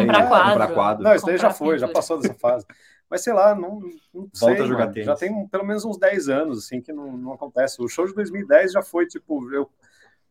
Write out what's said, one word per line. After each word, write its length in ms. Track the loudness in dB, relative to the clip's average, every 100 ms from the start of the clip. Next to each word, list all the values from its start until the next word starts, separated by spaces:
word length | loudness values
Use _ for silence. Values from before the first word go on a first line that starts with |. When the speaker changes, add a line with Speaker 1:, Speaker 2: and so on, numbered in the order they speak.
| 4
Speaker 1:
Comprar 180 | 4
Speaker 2:
é. 40 | 6
Speaker 1:
quadro. 220 | 6 6
Speaker 3:
comprar 160 | 4 2
quadro. 300 | 2 0 2
Speaker 2:
Não, 120 | 4 4
isso 100 | 4
daí 120 | 2
já 120 | 0
Speaker 1:
Comprar 80 | 0
Speaker 2:
foi, 200 | -2 0
já 80 | 0
Speaker 1:
pintura. 60 | -2
Speaker 2:
passou 200 | -2 -4
dessa 120 | -4 -2
fase. 300 | -2 -2 -6 _ _ _ _
Mas 120 | -6
sei 120 | -2
lá, 200 | 4 4
não, 260 | 4 -4 -10 -14 -18 _
não 160 | -18 -16 0
Speaker 3:
Volta 160 | 2 2
Speaker 2:
sei, 60 |
Speaker 3:
a 60 | 0
jogar 120 | 0
Speaker 2:
mano. 120 | -2
Speaker 3:
tênis. 120 | -2 -2
Speaker 2:
Já 80 | -2
tem 320 | -2 -6 -6
pelo 180 | -6 -4
menos 180 | -6
uns 140 | -6 0
dez 320 | 2 2 0
anos, 300 | -2 -2 -6
assim, 200 | -10 -12
que 120 | -10
não, 240 | -12 -12 -12
não 160 | -12
acontece. 480 | -12 -6 -2 -2 -2
O 60 | -6
show 200 | -4 -4
de 60 |
dois 180 | -4 -6
mil 120 | -6
e 40 | 4
dez 240 | 4 4
já 100 | 0
foi, 220 | -4 -4 -4
tipo, 440 | -6 -8 -8 -4
eu, 160 | -6 -6 _ _ _ _ _ _